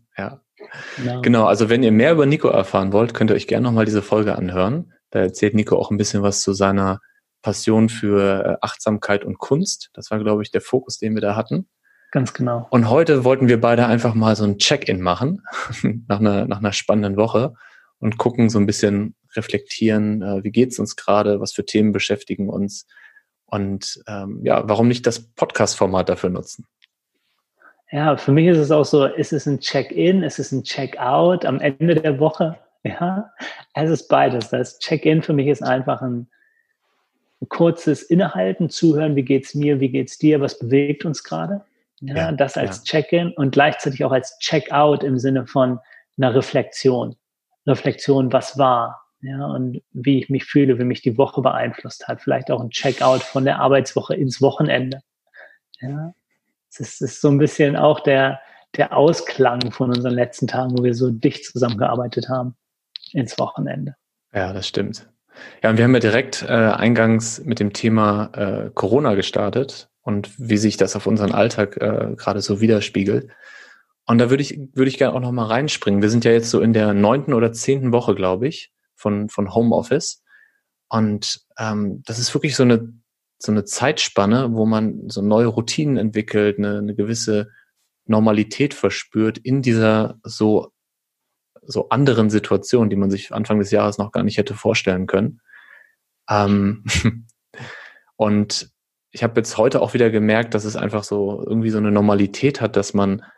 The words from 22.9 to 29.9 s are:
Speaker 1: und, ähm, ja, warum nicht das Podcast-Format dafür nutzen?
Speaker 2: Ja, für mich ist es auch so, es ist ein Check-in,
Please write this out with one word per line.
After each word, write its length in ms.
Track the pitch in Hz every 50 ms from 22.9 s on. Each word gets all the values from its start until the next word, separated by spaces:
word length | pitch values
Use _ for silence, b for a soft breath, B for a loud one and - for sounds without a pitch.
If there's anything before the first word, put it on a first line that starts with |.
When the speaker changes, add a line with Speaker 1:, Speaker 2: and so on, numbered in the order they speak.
| b b b b b b b b b _ _
Speaker 1:
und, 560 | - - 104 98 98 98 95 - - - - - -
ähm, 340 | 104 101 98 98 - - -
ja, 240 | 120 - - - 107
warum 200 | 104 107 117 120
nicht 160 | 120 120 -
das 160 | 117 113 117 113 _ _
Podcast-Format 760 | - - - - - 110 - - - 104 92 95 92 90 -
dafür 220 | 90 - - 92
nutzen? 340 | 90 92 92 - - - - _ _ _ _ _ _ _ _ _ _ _ _ _ _ _ _ _ _ b b b b b b -
Speaker 2:
Ja, 260 | - 143 151 160 143 -
für 140 | - - 139
mich 140 | 156 160 180
ist 100 | 175 156
es 140 | 147 139
auch 120 | 156 151 139
so, 220 | - - 147 139
es 260 | 135 - - 147 -
ist 140 | 165 143 -
ein 140 | 151 139 127
Check-in, 640 | - - - 139 123 -